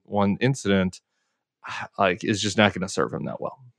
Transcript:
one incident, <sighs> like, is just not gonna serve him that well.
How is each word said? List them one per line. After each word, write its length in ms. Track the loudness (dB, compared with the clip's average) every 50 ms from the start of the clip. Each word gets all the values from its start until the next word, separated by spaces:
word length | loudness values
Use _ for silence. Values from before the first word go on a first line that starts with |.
| _
one 300 | -4 0 2 2 2 2 2
incident, 600 | 2 0 0 0 0 2 2 2 2 0 -2 -6 _ _ _ _ _ _ _ _ _ _ _ _ -14
<sighs> 320 | -12 -10 -10 -12 -8 _ 0
like, 240 | 2 2 2 0 0
is 180 | -2 0 0
just 160 | 0 0 2
not 160 | 4 4 4 4
gonna 160 | 0 -6 -4
serve 240 | -2 -2 -2 -2 -2
him 120 | -6 -6
that 160 | -8 -8 -8
well. 180 | -10 -10 -12 -14 -20 -20 _